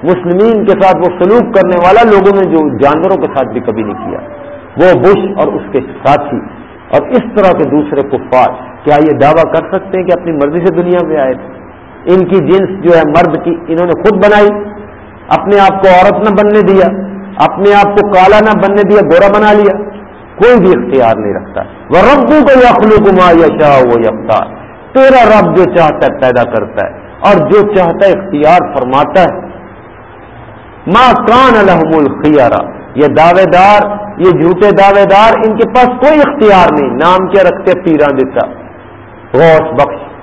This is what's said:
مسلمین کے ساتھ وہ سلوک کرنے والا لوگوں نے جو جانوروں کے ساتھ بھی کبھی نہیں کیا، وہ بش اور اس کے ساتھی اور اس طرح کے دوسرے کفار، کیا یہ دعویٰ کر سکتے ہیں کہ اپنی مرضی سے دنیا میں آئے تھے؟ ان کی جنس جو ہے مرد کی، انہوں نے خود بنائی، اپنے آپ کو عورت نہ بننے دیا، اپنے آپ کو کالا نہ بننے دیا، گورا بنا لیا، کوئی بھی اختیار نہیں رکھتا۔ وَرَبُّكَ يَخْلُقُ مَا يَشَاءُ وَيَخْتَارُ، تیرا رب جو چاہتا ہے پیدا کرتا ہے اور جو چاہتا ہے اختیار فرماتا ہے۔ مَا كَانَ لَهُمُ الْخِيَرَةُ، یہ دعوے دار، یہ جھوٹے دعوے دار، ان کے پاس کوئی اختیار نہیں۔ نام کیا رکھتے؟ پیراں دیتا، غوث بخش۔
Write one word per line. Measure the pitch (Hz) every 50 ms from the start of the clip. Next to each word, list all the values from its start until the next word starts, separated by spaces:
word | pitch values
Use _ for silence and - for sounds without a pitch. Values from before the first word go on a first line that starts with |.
| -
مسلمین | 160 180 180 - 175 175 185 208 226 226 208 196
کے | 214 190 -
ساتھ | 196 190 180 156 175
وہ | 175 -
سلوک | - 175 185 214 247 226 - -
کرنے | 196 185 180 180 175 175
والا | 180 190 226 233 226
لوگوں | 208 196 185 202 196
نے | 196 190 170 156
جو | 160 156 147 127 107
جانوروں | 131 143 147 160 165 190 196 156 131
کے | - -
ساتھ | 139 131 113 110
بھی | 123
کبھی | - - 107 110 107
نہیں | 104 98 - -
کیا، | 92 - - - - - - - - - - - - -
وہ | - 160 185 175 120
بش | 123 185 196 190 185 190 - -
اور | 151 147 -
اس | 151 - - -
کے | 127 - - - - -
ساتھی | 131 143 147 - - 127 107 - - - - - - - - - - -
اور | 147 - -
اس | 254 240 - - -
طرح | 208 190 185 170 -
کے | 156 131
دوسرے | 131 151 147 - - 139 135 -
کفار، | 135 123 - - - 127 123 - - - - - - - -
کیا | 147 147 147 151 156
یہ | 143 123
دعویٰ | 131 143 156 165 160 139 139
کر | 165 160 - 190
سکتے | 190 190 196 190 185
ہیں | 180
کہ | 165 175 170
اپنی | 175 170 160
مرضی | 147 139 143 156 175 170
سے | 190 160
دنیا | 170 175 175 180 180 170
میں | 156 156 151
آئے | 135 131 127
تھے؟ | 123 - - - - - - - - - - - - - - 180
ان | 185 185 175
کی | 190 190 147
جنس | 135 180 190 196 180 190 190 143
جو | 170 175
ہے | 160 156 147
مرد | 147 165 175 160 147 - -
کی، | 175 170 - - -
انہوں | 165 165 175 175 165
نے | - -
خود | 214 208 185 190
بنائی، | 208 208 208 208 208 202 - - - - - - - - - - - - - - - - -
اپنے | - 185 202 202
آپ | 196 190 190 196 190
کو | 190 185
عورت | 180 185 202 - - 202
نہ | 220 202 190
بننے | 208 208 208 214 196 175
دیا، | 190 190 180 - - - - - - - - - - - 147
اپنے | 160 - - 196 202 202
آپ | 202 202 202 202
کو | 208 202 208 202
کالا | 185 185 190 208 214 214
نہ | 220 208 175
بننے | 185 196 202 208 202 185
دیا، | 208 208 190 139
گورا | 160 175 196 196 202
بنا | 208 214 214 208
لیا، | 208 208 196 185 - - - - - - - - - - - - -
کوئی | 196 240 247 233 180
بھی | 185
اختیار | 175 123 123 123 131 135 120 113 113 107
نہیں | 107 104 95
رکھتا۔ | 92 - - - - - - - - - - 135
وَرَبُّكَ | 175 196 233 285 285 247 226 294 311 262 285 269 254 247
يَخْلُقُ | 247 233 - 214 214 214 208 208 196 190 180
مَا | 180 180 165 165 165
يَشَاءُ | 151 - - 151 147 143 135 127 123 117
وَيَخْتَارُ، | 117 113 107 107 - - - 110 98 - - - - - - - - - - -
تیرا | 254 269 269 262 254 233 214
رب | 214 214 185 165 160
جو | 185 180 170 -
چاہتا | 170 165 151 147 - 151 135
ہے | - -
پیدا | 131 127 123 120 117 117
کرتا | - 110 101 - - 104 95
ہے | - - - - - - - - 190
اور | 208 180 151 -
جو | 196 214 202 208 208
چاہتا | 190 180 165 170 - 202
ہے | 196 175
اختیار | - - - - 147 147 151 170 180 151 - -
فرماتا | 139 127 123 131 139 147 190 - 190 180
ہے۔ | 147 - - - - - - - - - - - - - - - - - - - - - - - - - - - - - - - 151 175
مَا | 226 254 247 226 - - -
كَانَ | 226 247 269 262 233 220 202 190
لَهُمُ | 180 165 160 156 160 160 147
الْخِيَرَةُ، | 135 - - - 151 151 143 127 117 110 98 - - - - - - -
یہ | 120 147 143 120 151
دعوے | 160 170 175 190 190 165 165
دار، | 180 185 202 208 208 208 208 208 - - - - -
یہ | 170 185 170 147 156
جھوٹے | 175 185 175 208 208 196 -
دعوے | 196 196 202 202 196 175
دار، | 190 196 214 226 233 - 226
ان | 220 214
کے | 214 233 220 -
پاس | 247 247 247 247 - 254
کوئی | 294 311 302 285
اختیار | 262 - - 233 208 196 185 175 175 151
نہیں۔ | 151 143 127 120
نام | 123 156 170 185 185 190 175 185
کیا | 196 185
رکھتے؟ | 175 - - - 190 180 180
پیراں | - 170 160 147 147 143 139 135
دیتا، | 131 - - - 107 - - - - - - - - - - - - - - - - - -
غوث | 127 160 165 160 156 156 - 123 123
بخش۔ | 143 - - - - - - -